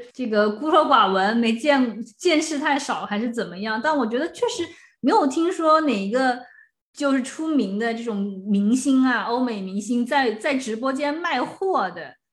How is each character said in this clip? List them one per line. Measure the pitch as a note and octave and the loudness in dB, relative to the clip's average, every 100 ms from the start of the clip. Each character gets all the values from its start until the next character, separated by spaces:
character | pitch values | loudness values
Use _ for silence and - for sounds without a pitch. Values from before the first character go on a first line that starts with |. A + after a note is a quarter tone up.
| - | -8
这 | - A#3+ | -8 -2
个 | G#3+ G#3+ | 2 2
孤 | G#3+ D4+ | 0 2
陋 | D#4 D4+ | 4 6
寡 | C4+ F#3 | 4 4
闻， | F#3+ G3 A#3 | 4 2 2
没 | A#3 A3+ | 2 2
见， | D4+ C#4 B3 G#3 A3+ - | 2 2 2 -2 -12 -2
见 | F4+ D#4 | 2 2
识 | D#4 D4 | 0 -2
太 | D4+ C#4+ | 0 -2
少 | C#4+ F3 F#3+ | -2 -6 -4
还 | G#3 | -4
是 | A#3 | -2
怎 | A#3 F3+ | -4 -6
么 | F3 | -6
样， | A3 A3 | -6 -2
但 | D4+ D4+ | 0 0
我 | A3 | 0
觉 | A#3+ | -2
得 | E4 | -4
确 | - A#4+ | -2 -4
实 | - E4 - - - | -4 -8 -10 -20 -4
没 | B3+ | 2
有 | G#4 D4 | 4 2
听 | D#4+ E4+ | 0 -2
说 | F4 D#4+ D#4 | 0 2 4
哪 | D#4 G#3 G3 | 2 0 -2
一 | |
个 | B3 C4 B3 - - _ _ _ | 0 0 -2 -8 -20 _ _ _
就 | - C#4+ | -4 0
是 | C4+ | 0
出 | - - D#4+ | -2 -6 -2
名 | D4 G3 G3 | 0 0 -2
的 | A#3 | -4
这 | A3+ | -4
种 | A#3 G3+ G3+ F#3+ G3 | -4 -4 -4 -6 -2
明 | G3+ G3+ B3+ | 2 2 2
星 | C#4 C4 | 2 4
啊， | C4 A#3 | 4 2
欧 | F#3+ B3 | 0 -2
美 | B3 G#3+ | -2 -4
明 | F#3+ G3 | -6 -6
星 | G3+ A#3+ A#3+ | -2 -2 0
在， | D4 B3+ | 2 2
在 | G#3+ D#4 C4+ | 0 -2 -2
直 | A3 A3 | -4 -4
播 | C4 | -4
间 | C4+ C#4+ | -2 -2
卖 | D#4 F4 C4 | -2 -2 -2
货 | A3 - F#4+ D#4 F#3 | -4 -4 -2 0 -2
的， | F3 C#3+ - _ | -6 -16 -18 _